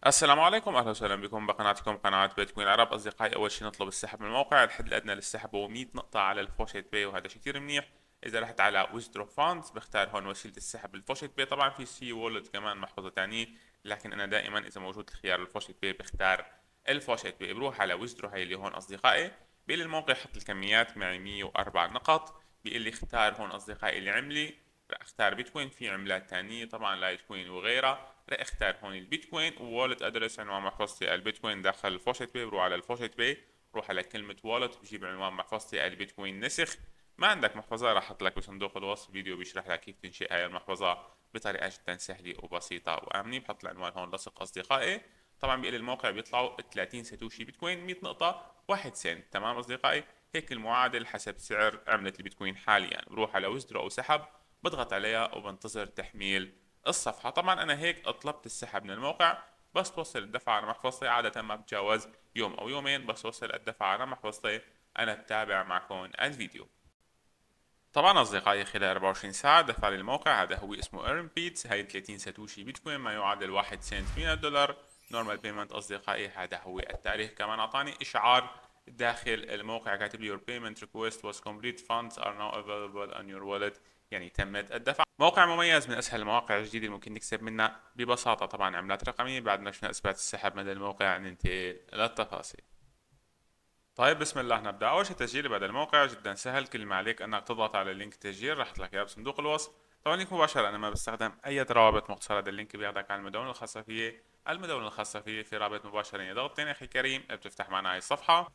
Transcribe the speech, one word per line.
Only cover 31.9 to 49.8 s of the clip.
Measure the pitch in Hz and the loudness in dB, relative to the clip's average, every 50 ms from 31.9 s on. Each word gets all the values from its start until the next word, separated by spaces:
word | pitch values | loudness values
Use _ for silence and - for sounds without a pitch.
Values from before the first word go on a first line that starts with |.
| 95 | -2
الفوشيت | 92 - - 123 - 123 117 _ | -2 -2 -2 -2 -2 -4 -8 _
باي. | 123 120 | -6 -6
بروح | 113 104 98 90 | -4 0 2 2
على | 92 90 | 2 2
الفوشيت | 90 90 - 123 120 120 110 - - | 0 -2 -4 -6 -4 -4 -8 -2 0
باي، | 117 123 143 143 - _ _ _ _ _ _ | 2 2 2 -2 -6 _ _ _ _ _ _
بروح | 113 104 - | -8 -4 -2
على | 98 92 90 | -2 -2 -2
كلمة | - - 110 104 104 98 98 _ | -4 -6 -10 -10 -10 -12 -10 _
وولت، | 110 113 120 127 120 123 - | -2 0 0 0 -2 -4 -10
بجيب | 101 101 107 101 95 | -18 -14 -12 -10 -8
عنوان | 90 92 92 98 95 92 | -8 -6 -4 -4 -4 -2
محفظتي | 90 90 - - 92 - - - 92 69 92 | -4 -6 -4 -4 -6 -6 -4 -2 0 0 0
البيتكوين | 92 90 98 98 - - 98 98 95 98 | -2 -4 -10 -10 -8 -8 -8 -8 -6 -4
نسخ. | 110 131 - - 165 156 - - - - - _ _ _ _ - | -4 -4 0 0 -2 -2 -2 -12 -12 -18 -20 _ _ _ _ 2
ما | 165 202 | 4 4
عندك | 214 180 127 107 - | 4 4 2 0 0
محفظة | 110 107 - 117 113 120 120 110 | 0 -8 -6 -6 0 2 4 4
راح | 98 - | 4 2
احط | - 101 - 98 | -2 -10 -2 -2
لك | 95 - | -2 0
بسندوق | - 101 98 98 95 101 98 - 101 | -2 -6 -6 -8 -6 -6 -6 -6 -6
الوصف | 98 98 101 104 - - | -4 -4 -4 -6 -6 -12
فيديو | 92 95 95 95 92 90 | -12 -10 -8 -6 -8 -8
بيشرح | 90 - - 95 92 92 | -8 -8 -8 -8 -4 -4
لك | 87 82 | -4 -4
كيف | - - 98 _ | -4 -10 -18 _
تنشئ | - 92 87 - - - 90 | -14 -14 -10 -8 -6 -2 0
هاي | 87 87 | 0 0
المحفظة | 90 92 90 - - 95 90 98 90 87 - - - - _ _ _ _ | 0 -4 -8 -6 -6 -6 0 2 0 0 0 -4 -20 -20 _ _ _ _
بطريقة | 113 - 107 98 - - 95 98 - | -6 -4 -4 -2 -2 -2 -4 -6 -6
جدا | _ - 90 90 | _ -8 -8 -6
سهلة | - - 95 - 90 90 90 - - | -6 -10 -10 -10 -10 -12 -12 -12 -12
وبسيطة | 87 - 87 - - 92 85 - - 82 | -6 -6 -6 -6 -6 -10 -6 -4 -2 -2
وآمنة. | - - - - 95 101 113 123 131 | -2 -4 -4 -4 -4 -4 -4 -6 -8
بحط | - - 104 - - | -6 -8 -10 -8 -8
العنوان | 87 90 90 90 87 92 | -12 -10 -6 -8 -8 -6
هون | 92 90 87 90 | -6 -8 -8 -8
لصق | 95 - - - - | -10 -10 -10 -12 -12
أصدقائي. | - 95 - 92 90 - 135 135 127 - 190 214 - - _ _ _ _ _ _ | -14 -10 -8 -10 -2 0 0 2 2 0 -2 -2 -6 -14 _ _ _ _ _ _
طبعا | - 135 131 131 | -2 -2 0 0
بيقول | 127 90 120 | -2 -4 -4
الموقع | 120 110 123 127 131 - 117 | -4 -4 -4 -6 -2 -2 -4
بيطلعوا | 98 104 113 - - 123 123 127 - - - _ - | -4 -4 -8 -2 0 0 0 0 -4 -8 -14 _ -4
ثلاثين | 104 92 - - 123 117 | -4 -4 -4 -6 -12 -12
ساتوشي | - - - - 110 - - 113 | -12 -12 -12 -12 -12 -10 -10 -12
بيتكوين، | 123 143 - - 170 180 175 175 | -12 -10 -6 -4 -4 -4 -4 -6
مية | 180 185 180 185 | -10 -10 -8 -8
نقطة، | 180 - - 170 170 190 - - - - _ _ - | -10 -4 0 0 0 0 0 -8 -18 -20 _ _ -2
واحد | 196 202 - 139 - | -2 -2 -2 -6 -10
سنت. | - - 87 82 85 - _ - | -4 -4 -4 -4 -4 -8 _ -6
تمام | 98 101 113 120 120 | -2 -2 0 -2 -2
أصدقائي؟ | 123 120 123 127 | -4 -6 -6 0